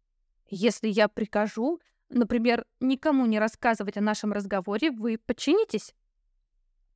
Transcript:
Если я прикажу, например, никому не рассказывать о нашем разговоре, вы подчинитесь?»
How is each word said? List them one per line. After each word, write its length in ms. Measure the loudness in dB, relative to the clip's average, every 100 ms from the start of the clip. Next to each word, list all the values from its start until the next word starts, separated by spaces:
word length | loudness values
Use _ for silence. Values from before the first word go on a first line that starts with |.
| _ _ _ _ _
Если 400 | 0 2 2 -2
я 200 | 2 2
прикажу, 720 | 2 -2 0 -2 -2 -4 -4 -8 _ _
например, 560 | 0 0 2 2 0 -2 _
никому 480 | -2 0 2 2 2
не 120 | 2
рассказывать 580 | 0 0 0 0 -2 -2
о 40 |
нашем 320 | -2 0 -2
разговоре, 580 | -4 -4 -4 -2 -2 -2
вы 260 | -2 -4 -4
подчинитесь?» 760 | -4 -4 2 2 2 -4 -8 _ _ _ _ _ _ _ _ _ _